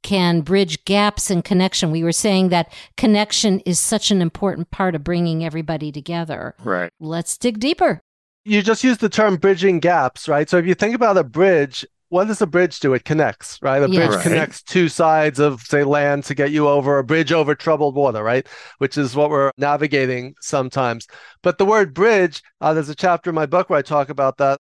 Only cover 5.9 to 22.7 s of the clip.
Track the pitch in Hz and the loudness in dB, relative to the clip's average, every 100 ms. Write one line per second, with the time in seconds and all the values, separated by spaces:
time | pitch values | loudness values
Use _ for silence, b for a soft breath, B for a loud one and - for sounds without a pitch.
5.9 | 147 139 170 165 139 - - 117 92 85 | -10 -8 -8 -6 -10 -12 -10 -4 -4 -4
6.9 | _ 156 165 - - 247 214 262 339 339 | _ -10 -8 -8 -4 -4 -2 -4 0 0
7.9 | 165 _ _ _ _ 208 208 202 220 262 | 0 _ _ _ _ -2 0 2 2 2
8.9 | 233 214 - 214 180 196 185 196 175 160 | 2 0 2 2 4 2 4 2 2 2
9.9 | 170 131 - - 147 151 180 170 175 208 | 2 0 -4 -2 0 2 0 2 0 0
10.9 | 233 233 190 135 131 190 170 139 - - | 2 2 2 0 2 4 4 2 -6 -14
11.9 | _ _ 175 214 208 196 175 180 - 143 | _ _ 0 0 0 0 2 0 0 0
12.9 | 127 - 156 131 - - - 139 135 143 | 0 0 0 0 -2 -18 -6 -2 0 2
13.9 | 185 170 101 175 165 151 - - 185 165 | 2 2 0 0 0 -2 -8 -2 0 0
14.9 | - 165 156 151 131 147 127 - 147 143 | 2 2 4 2 2 0 0 -2 0 2
15.9 | 147 143 143 - 139 143 151 147 143 135 | 2 2 -2 -4 -4 -2 2 2 2 2
16.9 | 143 123 160 151 165 147 147 165 151 147 | 0 2 0 2 0 0 -2 -2 0 0
17.9 | 135 139 110 107 127 - B B B 135 | 0 0 0 -2 -2 -4 B B B -4
18.9 | 147 135 131 147 147 139 127 143 147 151 | -2 -4 0 0 2 0 -2 -2 -2 -2
19.9 | 139 131 127 127 - - 143 131 139 123 | 0 -2 -4 -10 -16 -6 -4 -4 -2 -4
20.9 | 117 - B B B 180 175 196 214 190 | -4 -12 B B B -4 0 2 2 0
21.9 | 135 214 208 180 - b _ 151 | 2 2 4 2 -2 b _ -2